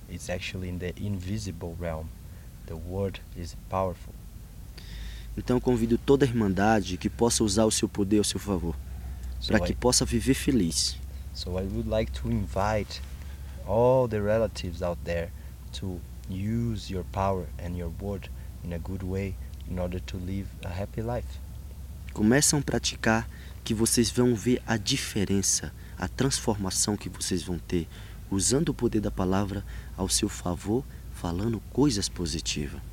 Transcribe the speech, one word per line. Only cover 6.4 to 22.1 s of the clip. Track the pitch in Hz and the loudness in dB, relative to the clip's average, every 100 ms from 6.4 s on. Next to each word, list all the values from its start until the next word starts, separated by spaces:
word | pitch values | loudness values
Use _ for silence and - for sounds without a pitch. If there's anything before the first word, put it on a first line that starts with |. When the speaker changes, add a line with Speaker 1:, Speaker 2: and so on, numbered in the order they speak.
| 101 92 104 110 90 92 | 4 6 6 6 2 -2
Speaker 2:
que | 107 | -2
possa | - 117 - 110 | 2 4 4 4
usar | 98 | 6
o | 110 | 4
seu | - 107 | 4 2
poder | - 95 107 | 2 4 4
ao | 98 | 4
seu | 98 | 0
favor, | 98 92 82 78 - - - - - - | 0 0 0 -4 -6 -8 -8 -8 -8 -4
Speaker 1:
So | - | 2
Speaker 2:
pra | 113 | 4
que | 90 | 2
Speaker 1:
I | - | 2
Speaker 2:
possa | 123 123 | 4 4
viver | 127 117 104 | 4 2 2
feliz. | 135 - 127 85 - - - - - - | 2 2 2 2 0 -2 -4 -8 -10 -10
Speaker 1:
So | - 90 92 | -8 -4 -2
I | |
would | 98 110 110 | -2 -2 0
like | 110 113 - | 0 0 -2
to | 120 | -2
invite | 117 101 95 104 107 95 - - - - - - - - | 0 0 0 2 2 -2 -6 -10 -10 -10 -10 -10 -10 0
all | 107 123 131 123 | 6 6 6 4
the | 107 | 2
relatives | 104 113 107 - 92 85 | 4 4 2 0 -6 -2
out | 87 87 85 | -2 -2 -2
there | 85 85 - - - - | -2 -2 -8 -12 -12 -12
to | - 98 87 - - - | -8 -6 -6 -8 -10 -8
use | 95 101 117 117 107 - | -4 -2 0 0 -2 -4
your | 95 78 | -4 -2
power | 101 95 95 78 - | 0 2 0 -2 -6
and | 87 90 | -6 -4
your | 85 82 | -4 -4
word | 98 98 - - - - 90 | -4 -4 -6 -10 -12 -10 -8
in | |
a | 85 | -6
good | 85 95 92 | -6 -4 -2
way | 95 98 95 - - - | -2 -2 -4 -8 -10 -6
in | 90 | -2
order | 90 90 | -2 -4
to | - 95 | -6 -6
live | 90 98 95 - 95 | -4 -4 -6 -8 -6
a | |
happy | 87 104 - | -4 -4 -4
life. | 113 120 - - - - - - - - - | -2 -2 -4 -8 -10 -10 -10 -10 -10 -10 -8